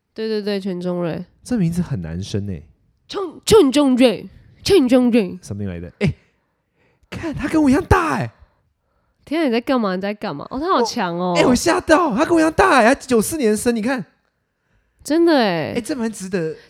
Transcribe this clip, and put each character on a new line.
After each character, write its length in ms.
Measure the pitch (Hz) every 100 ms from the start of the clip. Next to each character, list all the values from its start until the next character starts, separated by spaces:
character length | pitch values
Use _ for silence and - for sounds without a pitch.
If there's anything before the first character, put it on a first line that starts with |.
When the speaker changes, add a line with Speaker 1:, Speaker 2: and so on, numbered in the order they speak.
| _
Speaker 1:
对， 140 | - 220
对， 140 | 214
对， 180 | 202 202
全 220 | 190 180
中 200 | 180 175
瑞。 220 | 175 175 180 _
Speaker 2:
这 160 | - 247
名 140 | 165
字 100 | 170
很 200 | 165 117
难 200 | 80 85
生 240 | 98 107 101
欸。 140 | 85 - _ _ _ -
Speaker 1:
全， 140 | 381 381 - -
全 260 | 440 285
中 240 | 262 277 254
瑞， 340 | 254 190 196 - - _ -
全 200 | 381 247
中 240 | 254 247
瑞。 300 | 233 185 180
Speaker 2:
Something 320 | - 101 101
like 140 | 87 87
that。 60 | -
诶， 140 | 202 - _ _ _ _ _ _ _ _ -
看， 240 | - 339
他 140 | 262 285
跟 160 | 320
我 60 | 294
一 20 |
样 100 | 277 359
大 320 | 381 320 254
欸。 120 | 117 _ _ _ _ _ _ _ _ _ -
Speaker 1:
天 140 | 302
啊， 20 | 302
你 60 |
在 100 | 226
干 180 | 240 254
嘛？ 160 | 208 185
你 60 |
在 100 | 196
干 240 | 208 208 147
嘛？ 80 | -
哦， 100 | 262
他 80 | 330
好 80 | 359
强 340 | - 240 180 170
哦。 180 | 180 175
Speaker 2:
我， 40 |
诶， 60 | 262
我 80 |
吓 260 | 247 339 339
到， 360 | - 311 330 214
他 100 | 330
跟 80 |
我 60 | 339
一 20 |
样 100 | 320
大 280 | 320 392 277
欸， 80 | 220
他 80 | 277
九 260 | - 233
四 160 | 202 320
年 180 | 226 208
生， 200 | 247 233
你 40 |
看。 240 | 214 262 165 _ _ _ _ _ _ _ _ _
Speaker 1:
真 200 | - 311
的 100 | 339
欸。 400 | 294 214 170 127 101
Speaker 2:
诶， 60 |
这 140 | 233 285
蛮 160 | 226
值 160 | 208 185
得。 280 | 190 160 151 -